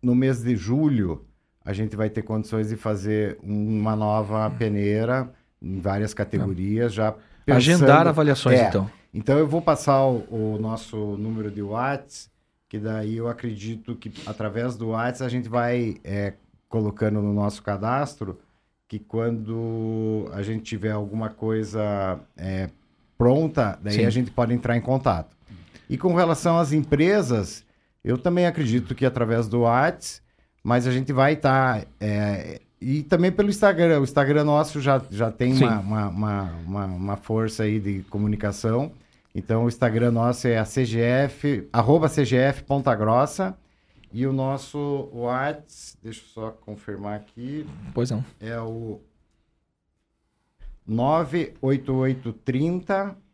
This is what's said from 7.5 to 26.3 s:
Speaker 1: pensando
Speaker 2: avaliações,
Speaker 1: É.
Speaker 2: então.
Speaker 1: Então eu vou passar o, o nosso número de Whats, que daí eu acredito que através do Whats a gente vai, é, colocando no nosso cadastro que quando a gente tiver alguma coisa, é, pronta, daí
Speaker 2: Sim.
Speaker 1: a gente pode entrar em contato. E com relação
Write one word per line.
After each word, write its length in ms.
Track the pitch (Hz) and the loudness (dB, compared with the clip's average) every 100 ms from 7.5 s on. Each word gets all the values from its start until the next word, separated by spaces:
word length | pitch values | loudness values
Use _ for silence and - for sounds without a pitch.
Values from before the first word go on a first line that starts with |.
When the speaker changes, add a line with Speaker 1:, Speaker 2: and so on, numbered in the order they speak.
| 127 127 175 143 | 4 6 6 8
Speaker 1:
pensando 200 | 147 170 | 8 8
Speaker 2:
avaliações, 500 | 151 151 131 131 127 | 4 4 4 6 6
Speaker 1:
É. 100 | 107 | 6
Speaker 2:
então. 220 | 98 98 - _ | 2 -2 -6 _
Speaker 1:
Então 260 | 113 107 139 | -8 0 2
eu 80 | 156 | 4
vou 140 | 160 | 2
passar 420 | 165 151 - 135 135 | 2 0 4 4 4
o, 180 | 123 - | 2 -4
o 280 | 117 110 107 | -4 -2 -2
nosso 360 | 110 110 - 110 104 101 | -4 -6 -8 -8 -6 -4
número 320 | 107 110 107 | -6 -4 -6
de 100 | 101 | -6
Whats, 680 | 101 107 127 139 - - - _ _ _ _ | -6 -4 -2 -4 -8 -20 -20 _ _ _ _
que 100 | 110 | -8
daí 400 | 107 110 107 113 | -6 -4 -4 -4
eu 100 | 117 | -6
acredito 680 | 120 123 107 107 113 113 | -6 -8 -8 -8 -10 -10
que 160 | 117 117 - - | -10 -12 -14 -12
através 500 | 104 107 101 120 113 | -8 -6 -4 -6 -4
do 120 | 113 | -4
Whats 320 | 110 120 123 | -2 -4 -4
a 80 | 131 | -4
gente 200 | 123 110 | -4 -2
vai, 500 | 120 120 123 117 - | -2 0 0 -2 -6
é, 300 | - 101 101 98 _ _ _ | -6 -4 -4 -8 _ _ _
colocando 520 | 113 107 101 110 104 | -2 -2 0 0 0
no 140 | 104 | 0
nosso 280 | 104 104 101 | 0 0 -4
cadastro 760 | - 101 107 127 143 - 98 90 _ _ _ _ _ | -6 -4 -2 -2 -4 -6 -10 -12 _ _ _ _ _
que 100 | 110 | -14
quando 1300 | 107 113 117 117 107 113 113 113 113 110 110 107 101 | -6 -2 -2 -2 -4 -6 -4 -4 -4 -2 -2 -2 -4
a 100 | 98 | -6
gente 220 | 101 110 | -6 -6
tiver 260 | 110 104 107 | -6 -6 -4
alguma 400 | 107 104 110 110 | -4 -4 -6 -6
coisa, 880 | 110 110 110 107 107 107 101 95 87 - - | -6 -2 -2 -2 -2 -2 -2 -2 -4 -10 -10
é, 320 | 92 95 95 - _ _ _ _ | -6 -4 -6 -8 _ _ _ _
pronta, 640 | 120 135 160 156 110 - | 4 4 2 2 0 -2
daí 120 | 101 | -2
Speaker 2:
Sim. 100 | 107 | 2
Speaker 1:
a 60 | 113 | 4
gente 200 | 117 123 | 2 0
pode 220 | - 120 | 0 2
entrar 240 | 120 113 117 | 2 2 0
em 40 | |
contato. 560 | 110 131 135 90 78 _ _ 92 - - _ | 2 0 2 0 -4 _ _ -20 -20 -20 _
E 80 | 131 | -2
com 180 | 185 | 2
relação 440 | 170 170 | 4 4